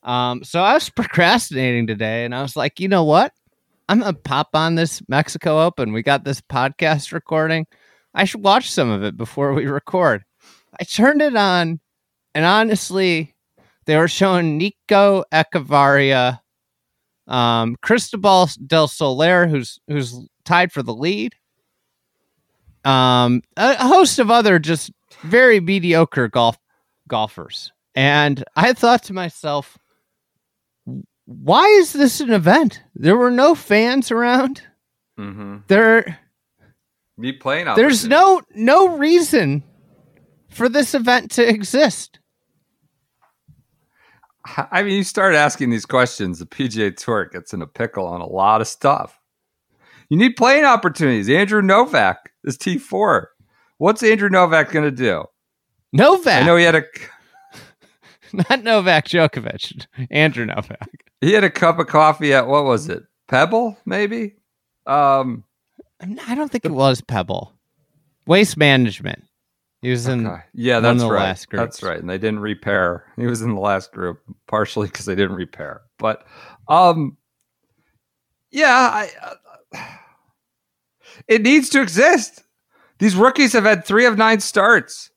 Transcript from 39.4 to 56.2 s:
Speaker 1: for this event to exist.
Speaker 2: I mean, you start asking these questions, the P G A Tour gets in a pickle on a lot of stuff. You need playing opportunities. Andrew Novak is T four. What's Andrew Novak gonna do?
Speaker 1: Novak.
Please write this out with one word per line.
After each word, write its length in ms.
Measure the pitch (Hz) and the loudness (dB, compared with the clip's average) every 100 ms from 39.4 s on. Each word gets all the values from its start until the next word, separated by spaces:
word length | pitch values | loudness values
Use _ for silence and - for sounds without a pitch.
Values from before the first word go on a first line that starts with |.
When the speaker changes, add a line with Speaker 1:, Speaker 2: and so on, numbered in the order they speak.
| 156 143 - _ _ _ _ _ _ _ _ | 0 -4 -8 _ _ _ _ _ _ _ _
Speaker 1:
for 200 | - 240 | -4 -2
this 260 | 262 269 | 0 -2
event 360 | 285 233 247 - | -2 0 -2 -2
to 160 | - 240 | 0 2
exist. 680 | 220 196 185 294 - - _ _ _ _ _ _ _ _ _ _ _ _ _ _ _ _ _ _ _ _ _ _ _ - - | 0 -2 0 0 0 -14 _ _ _ _ _ _ _ _ _ _ _ _ _ _ _ _ _ _ _ _ _ _ _ -14 -12
Speaker 2:
I 260 | - 185 | -6 -4
mean, 140 | 202 196 | -2 -2
you 80 | |
start 320 | 185 - 190 156 | -2 0 2 2
asking 340 | 147 - 131 | 2 0 -4
these 160 | 117 - | -4 -2
questions, 540 | 131 123 - 98 87 | 0 0 -2 -8 -8
the 60 | 87 | -14
P 200 | - 131 | -8 -8
G 160 | 110 | -2
A 60 | 104 | -4
Tour 360 | 87 - 110 87 | -4 -6 -4 -4
gets 280 | 90 - | -12 -14
in 80 | 101 | -12
a 40 | 76 | -12
pickle 400 | - 113 - 90 | -8 -8 -6 -8
on 140 | 87 | -8
a 60 | 87 | -10
lot 340 | 92 98 110 | -2 0 0
of 60 | 110 | -2
stuff. 540 | - 139 143 - _ _ _ _ _ _ _ _ _ _ | -4 -2 -2 -6 _ _ _ _ _ _ _ _ _ _
You 80 | 156 | 0
need 180 | 247 240 | 2 2
playing 280 | 240 277 | 2 4
opportunities. 640 | 294 233 180 147 151 117 98 | 4 2 0 -2 0 0 2
Andrew 320 | 151 196 214 | 2 2 0
Novak 680 | 190 196 254 175 98 92 - _ | 2 2 2 2 0 -2 -10 _
is 160 | - 127 | -10 -8
T 180 | - 185 | -6 -8
four. 540 | - 190 208 117 - _ _ _ _ _ | -6 -4 0 0 -2 _ _ _ _ _
What's 240 | 165 220 | -2 0
Andrew 260 | 226 220 202 | 2 2 2
Novak 440 | 185 175 160 147 | 2 4 2 0
gonna 180 | 156 151 | -2 -2
do? 340 | 127 123 85 - _ _ _ _ _ _ | -2 -2 -4 -8 _ _ _ _ _ _
Speaker 1:
Novak. 500 | 135 262 370 | 2 4 4